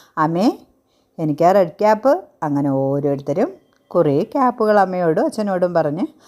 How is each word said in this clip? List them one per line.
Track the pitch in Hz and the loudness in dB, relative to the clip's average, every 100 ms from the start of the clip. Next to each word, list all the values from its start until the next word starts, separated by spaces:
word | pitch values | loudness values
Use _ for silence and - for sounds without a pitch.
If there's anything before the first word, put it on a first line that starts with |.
| _ - | _ -2
"അമ്മേ, | 156 170 240 427 _ _ _ _ _ - | 0 0 0 -2 _ _ _ _ _ -6
എനിക്ക് | 156 143 170 | -4 2 4
ആ | |
റെഡ് | 196 170 | 4 2
ക്യാപ്പ്." | - 208 214 262 349 - - | 0 0 2 2 0 -4 -8
അങ്ങനെ | 156 143 143 | -4 -2 0
ഓരോരുത്തരും | 135 135 143 143 139 139 156 320 - _ _ - | 0 0 0 -2 -2 -4 -4 -4 -6 _ _ -4
കുറേ | 175 156 139 | 0 2 0
ക്യാപ്പുകൾ | 220 294 254 240 214 208 | -2 -2 -2 0 2 2
അമ്മയോടും | 185 180 170 170 302 | 2 0 0 0 -2
അച്ഛനോടും | - 202 185 180 | -4 -4 -2 0
പറഞ്ഞ് | 170 151 156 294 _ | 0 -2 -2 -6 _